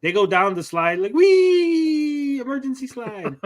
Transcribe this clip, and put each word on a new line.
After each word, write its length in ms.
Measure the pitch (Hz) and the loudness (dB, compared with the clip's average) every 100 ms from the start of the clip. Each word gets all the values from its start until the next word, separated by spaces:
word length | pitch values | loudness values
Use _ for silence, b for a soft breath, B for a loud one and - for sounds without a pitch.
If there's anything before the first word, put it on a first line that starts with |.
They 100 | - | -2
go 140 | 185 196 | 0 2
down 280 | 180 196 | 2 2
the 80 | 180 | -2
slide 360 | 160 170 165 175 | -6 -2 -2 0
like, 140 | 196 | -2
Wee! 1300 | 262 381 381 370 359 339 330 320 302 302 294 285 277 | 4 6 6 4 4 2 0 0 0 -2 -2 -4 -4
Emergency 460 | 240 277 269 262 262 | -4 -6 -6 -8 -10
slide. 500 | - 233 208 151 135 | -10 -12 -8 -10 -8